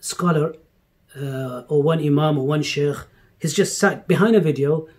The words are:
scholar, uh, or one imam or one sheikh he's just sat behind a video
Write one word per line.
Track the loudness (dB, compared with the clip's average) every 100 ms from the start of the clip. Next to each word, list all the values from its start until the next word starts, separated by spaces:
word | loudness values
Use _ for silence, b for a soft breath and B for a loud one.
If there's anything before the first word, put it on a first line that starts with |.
scholar, | -14 -4 0 0 -2 -6 _ _ _ _ _ -12
uh, | -8 -8 -8 -10 -2
or | 0
one | 2 2
imam | 2 2 2 0
or | 0
one | -2
sheikh | -2 -2 -2 -4 -10 b b b
he's | -6
just | 0 0 2
sat | -2 -2 -2
behind | 2 4 4
a |
video | 2 0 0 0 -4